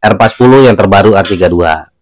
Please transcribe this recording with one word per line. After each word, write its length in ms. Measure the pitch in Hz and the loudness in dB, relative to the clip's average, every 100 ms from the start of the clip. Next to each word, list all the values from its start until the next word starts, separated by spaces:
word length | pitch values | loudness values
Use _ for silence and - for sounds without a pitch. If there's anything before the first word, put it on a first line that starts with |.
R 100 | 110 104 | -2 -2
empat 160 | 113 | -2
sepuluh 320 | - 123 131 131 | 0 2 4 2
yang 80 | 104 | 2
terbaru 400 | 98 98 104 101 | 0 0 2 0
R 80 | |
tiga 240 | 98 95 90 | -2 -2 -2
dua. 400 | 85 85 78 76 _ | -2 -4 -4 -8 _